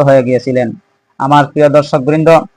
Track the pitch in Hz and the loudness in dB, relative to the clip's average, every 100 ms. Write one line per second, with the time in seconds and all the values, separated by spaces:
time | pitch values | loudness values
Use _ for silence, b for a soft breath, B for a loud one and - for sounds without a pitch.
0 | 139 135 123 123 135 127 117 - _ _ | 2 2 0 -4 -4 -4 -4 -8 _ _
1 | _ - 135 147 143 151 147 147 143 151 | _ -8 0 0 0 0 0 2 0 -4
2 | 131 156 156 160 - | -2 0 2 2 0